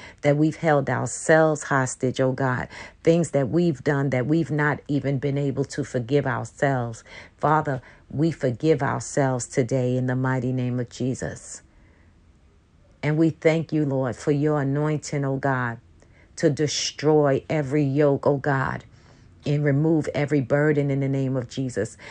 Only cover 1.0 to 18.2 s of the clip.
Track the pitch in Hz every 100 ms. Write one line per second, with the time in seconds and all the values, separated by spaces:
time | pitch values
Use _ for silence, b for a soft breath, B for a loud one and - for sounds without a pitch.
1 | 123 - - 160 160 151 - 139 127 -
2 | 127 123 131 131 131 120 - B B B
3 | 165 170 160 143 127 165 175 131 147 139
4 | 139 127 120 165 151 147 147 127 - 143
5 | 131 135 143 139 143 139 135 - - 127
6 | 113 143 139 117 117 - 139 131 117 113
7 | - B B - 147 156 151 127 B B
8 | B 131 160 - 131 113 156 147 135 120
9 | - - 135 127 - - 123 135 127 127
10 | 127 127 131 131 123 127 123 123 120 -
11 | 127 120 80 - - - _ b b b
12 | b b _ _ _ _ _ _ _ -
13 | 147 151 165 - 160 160 151 156 147 135
14 | 131 104 160 143 151 151 135 143 151 151
15 | - 143 139 135 139 131 120 117 _ -
16 | b b b - 165 143 147 - - -
17 | 147 151 143 135 - 156 135 151 139 139
18 | 147 135